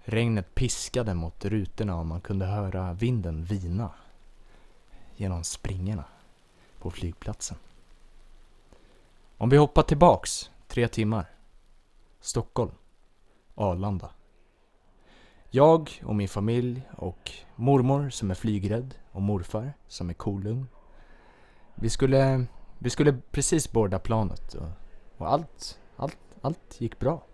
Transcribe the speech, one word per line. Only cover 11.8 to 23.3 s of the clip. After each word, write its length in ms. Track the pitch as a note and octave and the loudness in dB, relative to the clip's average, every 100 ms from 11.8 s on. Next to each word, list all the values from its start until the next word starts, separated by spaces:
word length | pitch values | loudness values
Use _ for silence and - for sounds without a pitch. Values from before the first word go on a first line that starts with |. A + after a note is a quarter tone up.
| _ - - _ | _ -20 -20 _
Stockholm. 520 | - - - - G#2 - - _ _ _ _ _ _ - | -6 -4 -4 -4 -4 -6 -20 _ _ _ _ _ _ -4
Arlanda. 560 | G#2 F2+ G2+ F#2+ - - - _ _ _ _ _ _ _ _ - - - - | -2 0 -2 -2 -6 -18 -20 _ _ _ _ _ _ _ _ -20 -20 -20 -2
Jag 520 | B2+ D3 E3 D3+ - | 6 8 8 4 -12
och 120 | - G#2+ | -2 -2
min 120 | G2 | 0
familj 540 | - G#2 A#2+ B2 B2 B2+ - | -2 0 0 0 -4 -10 -8
och 340 | - - - - - - | -8 -8 -14 -16 -18 -2
mormor 540 | A#2 C#3 B2+ C#3 C#3+ | 4 6 6 2 0
som 220 | - G2+ | -4 -4
är 40 | F#2 | -2
flygrädd 600 | A2 G#2 F#2+ A2 C3 - - | -2 -2 0 -2 -4 -14 -14
och 100 | - | -4
morfar 520 | G2 G#2 E2+ G#2+ B2 C#3 - | -2 0 -2 -6 -6 -12 -18
som 220 | - F2 | -8 -8
är 40 | |
kolugn. 540 | E2+ - G2 G2+ B2 C3 - - - - - - - - - - - | -4 -4 -4 -4 -6 -8 -14 -20 -20 -20 -20 -20 -20 -20 -20 -20 -4
Vi 140 | C3+ | -2
skulle, 560 | - C3+ C3+ C3+ C3 B2 - - - | 2 4 4 4 2 -2 -8 -16 -6
vi 100 | A#2+ | -6
skulle 320 | - D3 C3 - | 4 4 4 -4